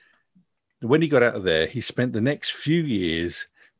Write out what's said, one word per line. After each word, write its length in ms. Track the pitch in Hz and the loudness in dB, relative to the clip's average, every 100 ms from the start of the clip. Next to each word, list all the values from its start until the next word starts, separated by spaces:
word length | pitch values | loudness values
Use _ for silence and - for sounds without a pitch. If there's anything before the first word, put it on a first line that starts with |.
| _ _ _ _ _ _ _ _ | _ _ _ _ _ _ _ _
When 240 | 113 156 | 2 2
he 40 | 160 | 4
got 140 | 135 | 4
out 140 | 120 110 | 4 2
of 80 | |
there, 240 | 92 80 80 | 0 2 0
he 120 | 120 | -4
spent 320 | - - 123 | -6 -4 -2
the 60 | 113 | 0
next 320 | 123 147 - | -2 -2 -6
few 280 | - 143 170 | -6 -2 0
years 680 | 151 104 87 80 85 - - _ _ _ | 0 -2 -2 -2 -4 -8 -14 _ _ _